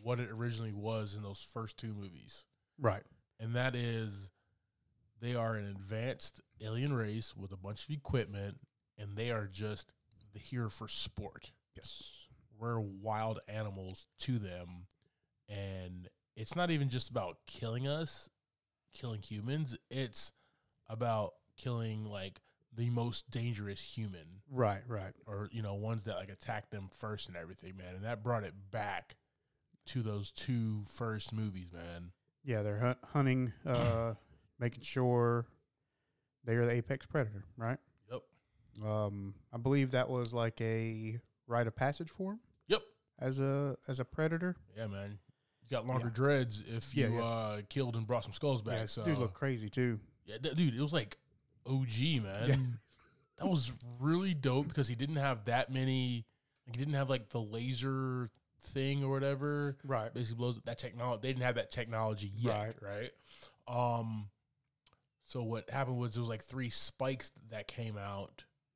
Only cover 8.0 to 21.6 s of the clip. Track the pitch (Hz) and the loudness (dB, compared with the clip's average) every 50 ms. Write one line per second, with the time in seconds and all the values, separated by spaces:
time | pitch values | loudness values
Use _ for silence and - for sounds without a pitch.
8 | - - - 123 107 98 101 101 101 101 - - - _ _ _ _ _ _ - | -2 2 2 2 2 2 -2 -4 -4 -4 -6 -10 -16 _ _ _ _ _ _ -10
9 | 104 101 101 110 117 120 117 107 104 95 92 98 107 107 104 - - - _ _ | -8 -6 -4 -2 -2 0 0 0 -2 -4 -4 -4 -4 -4 -4 -4 -8 -12 _ _
10 | _ _ _ - - - - 107 - - 131 120 117 104 - - 107 101 - - | _ _ _ -20 -20 -18 -16 -16 -10 -6 -2 -2 -2 -2 -4 -6 -6 -4 -2 -2
11 | - - - - 101 - - - - - - _ _ _ - - - - - - | -2 -2 -4 -6 -8 -8 -10 -14 -18 -20 -20 _ _ _ -20 -14 -12 -12 -12 -12
12 | - - - - - - - - _ _ 117 107 113 117 117 113 107 98 98 95 | -12 -14 -16 -18 -20 -20 -20 -20 _ _ -12 -6 -4 -2 0 0 -2 -4 -6 -6
13 | 104 110 107 107 113 110 110 - - - 107 110 107 101 98 98 95 92 92 - | -2 -2 0 0 0 0 -2 -4 -8 -6 -6 -4 -4 -4 -6 -6 -8 -8 -8 -10
14 | - _ _ - - 139 127 113 101 92 87 90 90 87 90 87 92 - _ _ | -14 _ _ -6 -2 0 0 0 0 -4 -6 -8 -10 -10 -12 -14 -16 -18 _ _
15 | _ _ _ _ _ _ _ _ _ - 101 101 98 98 95 92 90 90 90 90 | _ _ _ _ _ _ _ _ _ -10 -8 -6 -4 -4 -4 -6 -6 -8 -10 -10
16 | 90 - _ _ _ _ - 113 110 - - 175 175 175 160 147 139 131 123 127 | -12 -14 _ _ _ _ -12 -10 -8 -4 0 2 2 4 4 4 2 2 2 0
17 | - - 120 117 95 87 80 _ - - - - 120 113 113 123 131 139 147 160 | -2 0 0 0 0 -2 -6 _ -14 -14 -10 -6 -4 -2 -2 0 0 0 0 -2
18 | 165 - - - - - _ _ _ _ _ _ _ _ _ _ _ _ - - | -2 -4 -6 -10 -12 -14 _ _ _ _ _ _ _ _ _ _ _ _ -14 -8
19 | - 117 110 104 - - 107 104 104 127 147 156 156 123 113 - _ - 123 135 | -6 -6 -6 -6 -6 -6 -6 -4 -2 0 0 0 0 -2 -4 -10 _ -6 -4 -4
20 | 131 110 - - - - _ _ _ _ _ _ _ _ _ _ _ - 113 113 | -4 -2 -2 -4 -4 -4 _ _ _ _ _ _ _ _ _ _ _ -8 -2 0
21 | 123 117 110 107 104 - - _ _ _ _ - | 2 2 4 2 2 0 -4 _ _ _ _ -6